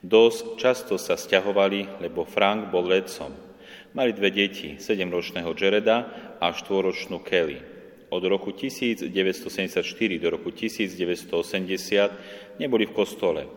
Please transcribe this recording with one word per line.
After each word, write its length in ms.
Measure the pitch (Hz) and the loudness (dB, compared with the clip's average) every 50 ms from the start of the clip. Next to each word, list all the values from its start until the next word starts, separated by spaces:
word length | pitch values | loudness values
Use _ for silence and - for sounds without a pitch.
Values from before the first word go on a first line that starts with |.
| - | -2
Dosť 540 | 87 98 110 113 117 113 - - - - - | 6 8 10 10 8 6 2 -8 -10 -10 0
často 360 | - 127 127 - - - 101 92 | 2 2 2 2 -2 -4 -4 -4
sa 160 | - - 90 | 0 -2 -2
sťahovali, 840 | 85 - - - 95 92 101 98 101 98 98 98 101 98 98 98 - 92 | -2 0 2 2 4 4 4 4 4 4 4 4 0 -4 -6 -8 -8 -8
lebo 260 | 82 82 87 82 - | -6 -4 -4 -6 -4
Frank 400 | - - 101 98 104 107 104 98 | 2 4 4 4 4 2 -2 0
bol 220 | 92 90 90 90 | 0 0 2 4
vedcom. 400 | 92 95 95 - - - 78 69 67 - - - - - - - - - - - _ | 2 2 2 0 -8 -10 -10 -10 -12 -14 -18 -20 -20 -20 -20 -20 -20 -20 -20 -12 _
Mali 160 | - 131 123 107 | 0 0 0 0
dve 220 | - 101 98 95 | 2 2 2 4
deti, 420 | 101 101 101 - - - 76 73 | 4 2 2 0 -6 -10 -10 -12
sedemročného 760 | 69 - - 110 98 92 90 87 87 85 - - 87 85 85 80 | -12 -2 -2 0 0 0 -2 -2 -2 -4 -2 -6 -6 -4 -4 -4
Jareda 420 | - 101 98 101 107 107 113 110 117 120 - - - - - - - 85 | 0 2 4 4 4 4 4 4 4 2 -4 -10 -14 -14 -16 -8 -2 -2
a 80 | 87 | -2
štvoročnú 760 | 85 - - - 98 98 92 95 90 - - - 95 85 - | -2 -2 -4 0 0 2 2 2 -2 -2 -6 -8 -8 -8 -6
Kelly. 380 | - - 90 82 78 69 67 - - - - - - - - - - | 0 2 2 2 2 -2 -8 -12 -16 -18 -18 -18 -20 -20 -20 -12 -6
Od 120 | - 92 90 | -6 -2 0
roku 240 | 92 98 98 - 104 98 - | 2 0 0 -2 -4 -8 -6
tisíc 480 | - 135 127 - 131 120 113 - 85 | -8 -8 -6 -2 -2 -2 -2 -2 -4
deväťsto 480 | 71 90 95 95 95 90 - - 85 - | -4 0 2 2 2 0 -2 -6 -8 -6
sedemdesiat 320 | - 95 87 - 92 85 | -4 -4 -2 -2 -2 -2
štyri 320 | - - - 120 107 92 82 | -2 -4 -2 -2 0 0 0
do 160 | 80 85 82 | 0 -2 -2
roku 160 | 78 - 90 | -2 -6 -8
tisíc 480 | 82 - - 110 - - 110 95 90 87 | -8 -6 -6 -6 -2 -2 -4 -4 -2 -4
deväťsto 480 | 92 87 90 85 - - - 85 82 | -2 -2 -2 -4 -4 -4 -2 -2 -2
osemdesiat 640 | - - 95 92 90 95 90 - - 107 101 101 101 - - - - - - - - - - | -2 -2 -4 -2 -2 -4 -4 -2 0 2 4 4 2 0 -6 -14 -16 -16 -16 -18 -18 -10 -8
neboli 320 | 156 143 123 110 107 101 | -4 0 2 2 2 2
v 60 | - | 2
kostole. 460 | - 101 - - - - 90 80 78 69 65 - | -2 -2 -2 -2 -2 0 0 0 0 -4 -8 -12